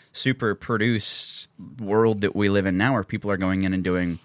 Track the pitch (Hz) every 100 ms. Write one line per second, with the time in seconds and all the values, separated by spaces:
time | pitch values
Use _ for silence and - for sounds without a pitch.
0 | _ - 131 131 113 101 - 110 113 110
1 | - - - - - - 90 120 101 107
2 | 113 104 98 98 101 101 95 92 123 120
3 | 92 107 101 95 95 95 95 92 90 90
4 | 87 82